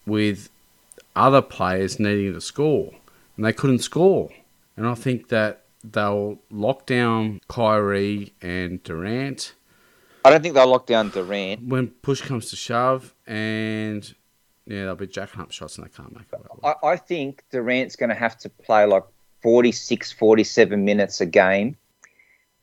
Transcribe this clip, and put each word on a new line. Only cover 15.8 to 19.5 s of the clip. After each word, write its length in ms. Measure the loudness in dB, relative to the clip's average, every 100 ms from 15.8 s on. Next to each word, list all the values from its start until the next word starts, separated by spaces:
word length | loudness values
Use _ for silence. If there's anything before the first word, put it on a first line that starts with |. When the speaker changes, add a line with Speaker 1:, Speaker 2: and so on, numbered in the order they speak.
| -20
Speaker 1:
they 60 |
can't 200 | -20 -20 -20
make 100 | -18
it. 80 | -18 -18 -6
Speaker 2:
I, 100 | -4 -2 0
I 80 | -2
think 460 | -4 -6 -6 -10 _
Durant's 440 | -4 -2 -2 -2 -4
gonna 200 | -4 -2
have 220 | -4 -4
to 100 | -16
play, 360 | -14 2 4 6
like, 180 | 4 0 _ _ _
forty-six, 680 | 4